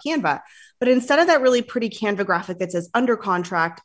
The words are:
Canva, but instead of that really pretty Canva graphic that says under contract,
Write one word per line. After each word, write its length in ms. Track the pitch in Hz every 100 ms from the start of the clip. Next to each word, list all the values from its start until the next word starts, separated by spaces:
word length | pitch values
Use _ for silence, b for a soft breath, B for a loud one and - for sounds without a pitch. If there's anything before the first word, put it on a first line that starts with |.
| 294
Canva, 360 | 311 175 135 - B B B
but 120 | 247
instead 280 | 254 247 294
of 80 | 349
that 140 | 311
really 200 | 254 247
pretty 280 | 240 240 220
Canva 360 | - 214 202 196
graphic 340 | 175 185 175
that 140 | 180
says 160 | 180 170
under 220 | 233 247 220
contract, 640 | 202 180 175 175 165 170